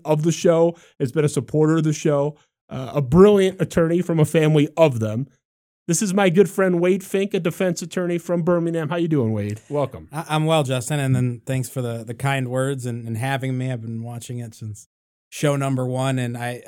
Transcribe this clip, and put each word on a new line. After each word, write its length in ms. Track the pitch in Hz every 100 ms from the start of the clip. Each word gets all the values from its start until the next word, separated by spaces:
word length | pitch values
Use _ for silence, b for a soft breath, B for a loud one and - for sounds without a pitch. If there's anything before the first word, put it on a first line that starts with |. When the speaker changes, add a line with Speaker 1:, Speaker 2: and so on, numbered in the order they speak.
Speaker 1:
of 200 | 151 151
the 80 | 165
show, 440 | 156 180 165 170 165 b -
has 100 | 139
been 140 | 160
a 40 | 147
supporter 500 | 143 113 151 156 160
of 60 |
the 100 | 156
show, 420 | 151 160 143 143 b b _ _
uh, 240 | 131 131 147
a 40 |
brilliant 640 | 123 165 202 202 190 190
attorney 400 | 160 180 165 175
from 180 | 180 160
a 60 | 156
family 420 | 165 156 156 151 -
of 240 | 160 117
them. 260 | 107 110 143 _ _ _ _ _ -
This 120 | 170
is 140 | 214
my 160 | 196 196
good 180 | 170 190
friend 320 | - 190 175
Wade 220 | 180 190
Fink, 320 | - 190 202
a 60 | 185
defense 420 | 170 - 185 175
attorney 340 | 170 185 175 175
from 260 | - 175
Birmingham. 460 | 165 175 170 165 147
How 80 | 175
you 120 | 170
doing, 240 | 147 113
Wade? 280 | 107 104 104 -
Welcome. 380 | 143 131 82 80
Speaker 2:
I, 120 | 147 151
I'm 180 | 156 156
well, 160 | 160
Justin, 380 | 131 127 117 151
and 140 | 135
then 280 | 127 123 117
thanks 240 | - 131 123
for 140 | 135
the, 220 | 120 117
the 100 | 113
kind 340 | 110 139 135 123
words 380 | 127 135 135 120
and, 180 | 117
and 120 | 113 110
having 420 | 135 135 131 127
me. 140 | 131
I've 100 | 123
been 220 | 113 113
watching 340 | 117 120 - 123
it 160 | 117
since 320 | - 110 104 - _ _ _ _
show 260 | - 151 139
number 280 | 139 127
one, 360 | 127 127 135 131
and 180 | 120 120
I, 240 | 120 123